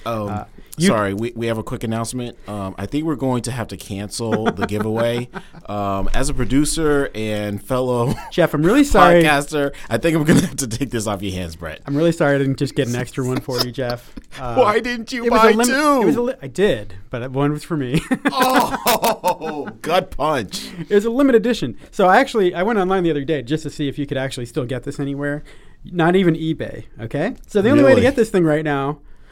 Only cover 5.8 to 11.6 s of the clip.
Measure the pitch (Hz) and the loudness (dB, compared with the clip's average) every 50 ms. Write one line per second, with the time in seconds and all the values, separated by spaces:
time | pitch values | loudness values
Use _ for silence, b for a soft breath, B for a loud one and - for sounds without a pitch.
5.8 | 101 98 98 98 95 - - 120 113 - 131 - - 98 120 139 151 147 - 165 | -4 -2 -2 0 2 4 4 4 4 2 0 0 0 2 2 2 2 2 0 0
6.8 | 160 151 147 139 139 - - 107 110 107 107 104 104 104 101 101 - - 131 127 | 0 2 2 2 0 -2 -4 -6 -4 -4 -4 -4 -4 -4 -6 -6 -6 -4 -2 -2
7.8 | 127 127 123 120 117 135 - - - - - - 165 156 - 143 156 175 233 294 | -2 -2 0 0 0 0 -2 -4 -6 -6 0 2 2 2 2 2 2 4 4 4
8.8 | 277 285 - 202 180 175 175 175 165 151 147 143 147 - 156 147 143 143 B B | 4 6 6 6 8 8 8 8 6 6 4 2 0 -2 -2 -2 -2 -2 B B
9.8 | B B 117 113 - 170 156 165 147 156 - - 196 170 - - 139 113 107 - | B B -4 0 0 2 2 2 4 4 4 4 4 2 -4 -6 -6 -6 -4 -6
10.8 | 139 110 120 113 101 113 104 90 101 98 90 92 90 82 80 85 | -6 -4 -4 -4 -4 -4 -4 -4 -4 -6 -6 -6 -6 -8 -10 -10